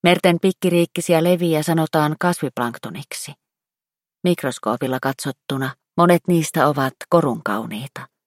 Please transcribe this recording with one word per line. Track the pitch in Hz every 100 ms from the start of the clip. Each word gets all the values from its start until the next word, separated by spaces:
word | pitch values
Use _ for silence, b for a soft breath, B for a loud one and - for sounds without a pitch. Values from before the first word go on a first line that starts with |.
Merten | 170 175 185 170
pikkiriikkisiä | 190 - 185 175 170 - 170 165
leviä | 170 180 175 156
sanotaan | 156 165 160 160 151 156
kasviplanktoniksi. | 180 175 139 - 120 120 107 - 147 - - 147 _ _ _ _ _ _ _ _
Mikroskoopilla | 180 170 139 - 110 120 131 127
katsottuna | 135 131 143 131 _ 139 131 - _ -
monet | 175 175 -
niistä | 170 156 170 143
ovat | 143 131 - -
korunkauniita. | 170 143 123 - 104 113 104 135 - - _